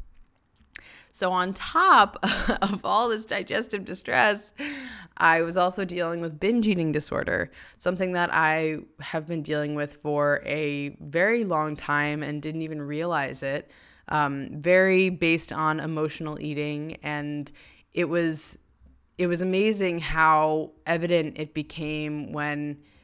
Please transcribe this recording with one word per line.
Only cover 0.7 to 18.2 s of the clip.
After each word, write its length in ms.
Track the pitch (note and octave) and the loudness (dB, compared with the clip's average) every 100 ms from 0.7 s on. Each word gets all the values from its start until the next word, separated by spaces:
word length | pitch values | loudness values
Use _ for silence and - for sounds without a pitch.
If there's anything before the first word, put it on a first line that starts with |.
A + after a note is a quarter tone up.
| - - - - | -20 -20 -20 -20
So 200 | - F#3 | -4 0
on 220 | F3+ F3+ | 0 0
top 640 | G3 - D#4+ F#4+ C4+ G3+ - | -4 -2 4 8 8 8 2
<laughs> 400 | G#3 - - B3 | -2 0 0 0
of 180 | G3 G3+ | 0 -2
all 240 | - G3 A#3+ | 0 2 2
this 160 | A3 | -2
digestive 600 | A3 G3+ - F#3+ B3 G3+ | -4 -6 -2 -4 -2 -8
distress, 680 | F#3+ F#3 - - G#3+ G#3 - - D4 C#4 B3+ G#3+ E3+ - | -8 -10 -2 4 4 2 -6 -12 -10 -10 -12 -16 -18 2
I 260 | E3 E3 | 4 4
was 140 | E3+ F3+ | 2 2
also 280 | F3+ F#3 | 2 0
dealing 360 | F#3 F3+ E3 E3+ | -6 -2 -2 -2
with 180 | E3 D3+ | -6 -2
binge 300 | F#3+ A#3+ G#3+ | 0 2 2
eating 240 | F#3 D#3+ | 2 2
disorder, 580 | D3 - - - F2 - - - _ | -2 -2 -4 0 -2 -2 -8 -20 _
something 340 | F3+ F3+ F#3 | -4 -2 -2
that 180 | F3+ F3 | 0 0
I 460 | - D#3+ D#3+ D#3+ D#3 - _ | 2 2 2 0 -4 -10 _
have 260 | D3 D#3+ D#3 | -6 -6 -4
been 160 | E3 | -6
dealing 320 | D3 D3+ D3 | -2 -2 -2
with 200 | D3 D3 - | -4 -6 -6
for 400 | D3+ D3 D3 C#3+ | -2 2 2 2
a 460 | - D3 D3+ C#3+ C#3+ - | -2 -4 -2 -4 -6 -10
very 440 | D3+ D#3+ G3 A#3 | -6 0 2 2
long 300 | G#3 D#3+ D3+ | 0 0 -2
time 480 | D3+ - D3 D3 D3+ | -4 -2 0 0 -2
and 200 | D3 D3 | -4 -6
didn't 200 | D3+ D#3+ | -6 -6
even 200 | D#3+ D#3 | -6 -8
realize 600 | C#3+ D3 E3+ D#3+ C3+ C3 | -6 -4 -2 -2 -2 -6
it, 280 | C3+ C#3+ - - - _ - | -6 -6 -8 -20 -20 _ -4
um, 420 | D#3 C#3+ C#3 C#3 | 0 0 -2 -8
very 560 | D3+ D3+ F#3 F#3+ F#3 F#3+ | -4 4 6 6 4 2
based 440 | F3 E3 D#3+ - | 2 2 2 -2
on 280 | - D#3 D#3 | -2 0 0
emotional 580 | D#3 D#3 D#3 - D#3 D3+ | -2 -2 -4 -4 -8 -6
eating. 580 | D3+ D3 D3 D3 D#3 - | -6 -4 -4 -6 -8 -10
And 480 | D3+ D3 D3 D3 C#3+ - - - _ | -8 -6 -6 -6 -8 -16 -20 -20 _
it 160 | - E3 | -2 0
was, 480 | E3+ | 0